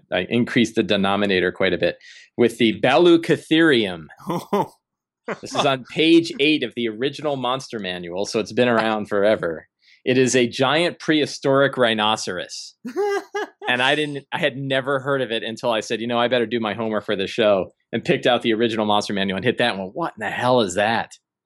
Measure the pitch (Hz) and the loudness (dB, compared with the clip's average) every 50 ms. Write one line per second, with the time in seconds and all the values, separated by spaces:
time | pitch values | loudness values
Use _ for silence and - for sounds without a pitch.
0 | - - - 90 92 - 117 117 113 - - 127 113 110 - 117 104 92 104 98 | -8 -4 -4 -4 -2 0 0 -2 -2 0 2 0 0 2 0 0 0 0 0 0
1 | 95 98 101 101 104 101 95 90 87 90 - - 95 92 90 80 85 82 - - | 0 0 0 0 0 0 0 0 0 0 0 0 0 0 0 0 0 -2 -2 -6
2 | - - - - - _ _ - 120 113 117 - 120 113 98 92 - 127 135 165 | -12 -20 -20 -20 -20 _ _ 2 2 2 2 2 0 0 2 2 2 2 4 6
3 | 175 175 170 165 165 - 151 - - - 160 160 165 160 135 117 107 95 87 80 | 6 6 6 4 4 0 -2 -2 0 0 2 2 4 4 4 2 0 -2 -4 -8
4 | 78 - - - - - 170 170 - - 202 202 160 - - _ _ _ _ _ | -12 -16 -20 -14 -10 -8 -8 -8 -6 -4 -2 -2 -2 -4 -10 _ _ _ _ _
5 | _ _ _ _ _ - 208 - - - 269 262 143 139 135 131 113 - - 170 | _ _ _ _ _ -12 -12 -12 -12 -6 -2 0 0 0 0 -2 -6 -6 -2 2
6 | 160 165 165 170 165 165 - 123 143 156 156 131 123 110 - 120 117 110 107 110 | 4 6 6 6 6 2 -2 0 0 0 2 0 -2 -4 -4 -4 -4 -4 -4 -4
7 | 131 147 139 143 147 151 143 131 123 120 131 135 - - 120 110 98 90 90 90 | -4 -4 -4 -4 -4 -4 -4 -2 -2 -4 -4 -4 -6 -8 -10 -8 -6 -6 -8 -8
8 | 87 85 87 92 104 - - 110 98 - 110 123 123 123 117 113 113 113 110 107 | -8 -8 -6 -6 -4 -2 -2 -4 -4 -2 0 2 2 4 4 2 2 2 0 -2
9 | 101 - 110 101 98 107 107 87 87 85 80 78 - _ _ _ _ _ _ _ | -2 -2 0 2 4 4 4 2 0 -4 -6 -8 -12 _ _ _ _ _ _ _
10 | - 127 127 135 131 120 117 127 123 120 - - 135 127 147 160 175 160 120 - | -2 0 2 4 4 4 4 2 2 2 0 0 0 2 2 2 0 -2 -4 -4
11 | - - 156 151 139 - - - - 139 135 139 139 135 135 131 123 113 113 110 | -2 0 2 2 0 -2 -4 -4 0 2 4 4 2 2 2 2 2 2 2 2
12 | 107 107 110 - - 104 92 85 71 - - - - - - _ - 247 254 339 | 2 0 0 0 -2 -6 -8 -8 -10 -10 -12 -16 -16 -18 -18 _ -16 -8 -4 -4
13 | 415 403 403 381 392 - - 403 - - - _ 392 - 123 123 127 135 147 147 | -2 -2 -2 -4 -6 -8 -8 -8 -8 -10 -12 _ -4 -2 0 0 0 0 0 0
14 | 151 147 143 139 - _ - 156 165 143 123 135 139 135 135 135 123 135 143 131 | -2 -4 -6 -10 -10 _ -6 -4 -4 -4 -4 -4 -4 -2 -2 -2 0 -2 -2 -2
15 | 123 143 139 131 123 107 113 113 101 113 113 - - 120 110 110 - - 120 107 | -2 -2 -2 -2 -2 -2 -4 -4 -6 -6 -8 -4 -2 -2 -2 -2 -2 -4 -6 -4
16 | 117 120 120 120 120 120 127 123 117 107 120 117 113 104 98 113 113 110 107 101 | -4 -2 0 0 0 2 2 0 0 0 -2 -2 -2 -4 -4 -4 -4 -4 -4 -4
17 | - - 104 92 95 - - - 110 107 101 92 87 - - _ _ _ - 113 | -2 -2 -2 -2 -4 -2 0 2 4 4 4 4 2 -2 -8 _ _ _ -6 -2
18 | - - 143 135 135 131 120 117 - 117 110 104 120 113 113 110 107 104 104 104 | 0 0 0 2 2 2 0 2 2 0 2 2 0 0 0 0 0 2 2 0
19 | 104 - 104 98 95 98 95 95 90 123 107 - 120 120 98 98 95 92 - 165 | 0 -2 -2 -2 -2 -2 -4 -2 -2 0 0 0 0 -2 -2 -4 -8 -8 -8 -8
20 | 165 151 - 110 107 95 - - 117 123 127 123 107 92 85 101 101 110 117 107 | -8 -8 -8 -8 -8 -8 -6 -2 0 2 4 4 2 2 0 0 0 0 0 -2
21 | - - - - _ _ _ _ _ | -4 -8 -12 -20 _ _ _ _ _